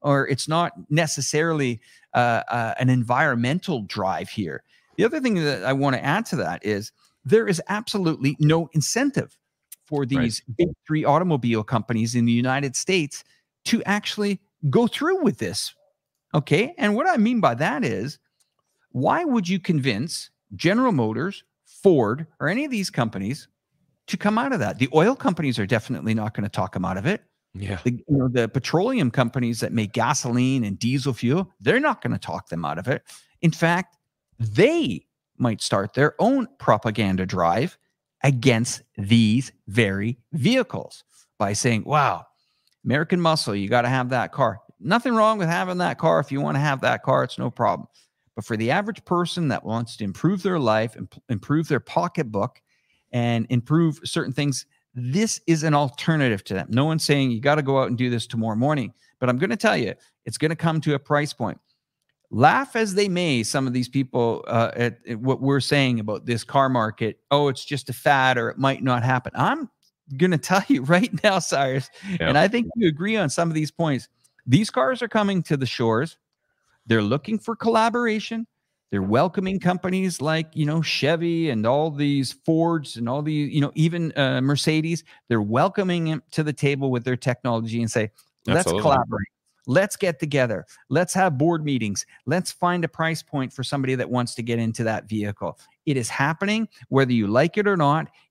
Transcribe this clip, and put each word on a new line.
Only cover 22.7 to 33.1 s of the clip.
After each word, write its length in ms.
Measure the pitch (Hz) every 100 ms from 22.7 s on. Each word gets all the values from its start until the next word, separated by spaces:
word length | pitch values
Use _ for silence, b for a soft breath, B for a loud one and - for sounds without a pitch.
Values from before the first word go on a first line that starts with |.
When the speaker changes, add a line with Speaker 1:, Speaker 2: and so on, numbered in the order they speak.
Speaker 1:
these 180 | 226 175
companies 580 | - 117 98 98 147 - _ _ _ _ _ -
to 100 | 190
come 200 | 208 214
out 140 | 277
of 60 | 214
that? 200 | 101 -
The 100 | 127
oil 220 | 156 202 269
companies 440 | 262 170 143 117
are 60 | 95
definitely 480 | 113 - 92 101
not 200 | 110 107
gonna 160 | - 101
talk 240 | - 95
them 120 | 92 92
out 120 | 92
of 80 | 127
it. 180 | 214 _ _ _
Speaker 2:
Yeah. 260 | 98 98 95
Speaker 1:
The, 80 | 123
you 120 | 120 -
know, 200 | 139 127
the 180 | 123 113
petroleum 600 | 131 - 165 226 254 123
companies 480 | 139 120 135 120 117
that 140 | 117
make 200 | 117 104
gasoline 720 | 113 120 143 123 123 131 135
and 160 | 107 95
diesel 340 | 117 135 135
fuel, 380 | 113 120 170 190 _
they're 200 | 113 233
not 220 | 302 220
gonna 160 | 120 107
talk 320 | - 85 -
them 160 | 85 76
out 120 | 80
of 80 | 120
it. 160 | 139 -